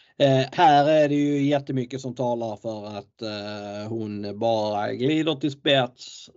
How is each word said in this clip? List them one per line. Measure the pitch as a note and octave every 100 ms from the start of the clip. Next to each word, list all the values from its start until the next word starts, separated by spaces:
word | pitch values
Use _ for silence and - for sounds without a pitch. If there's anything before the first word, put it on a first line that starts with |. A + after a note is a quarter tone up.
| _ -
Eh, | C#3 C3 C3
här | - E3 C#3+ C#3+
är | D#3 D3
det | D3
ju | D3 C#3+
jättemycket | C#3 C#3+ C#3 C3 B2 C3
som | C3 B2+
talar | B2 A#2 A2+ G#2+
för | A2+ G#2+ G#2
att, | G#2 G2+ _
eh, | A2 G#2 G#2 G#2 G#2 G#2 G#2+
hon | A2+ G#2+ G#2 G2+ G2+
bara | A#2 A2+ G#2+ G#2 G#2+
glider | A2 C3 D#3 D#3 C#3+
till | D3+
spets, | C#3 D#3 C3+ A#2+ - - - -